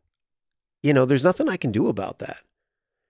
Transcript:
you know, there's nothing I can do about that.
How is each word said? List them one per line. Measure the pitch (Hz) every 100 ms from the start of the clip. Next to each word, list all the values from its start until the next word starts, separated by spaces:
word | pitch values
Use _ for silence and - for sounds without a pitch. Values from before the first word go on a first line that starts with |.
| _ _ _ _ _ _ _ _
you | 143
know, | 139
there's | 131 139
nothing | 175 185 311
I | 185
can | 139
do | 104 -
about | 98 92 -
that. | - - _ _ _ _ _ _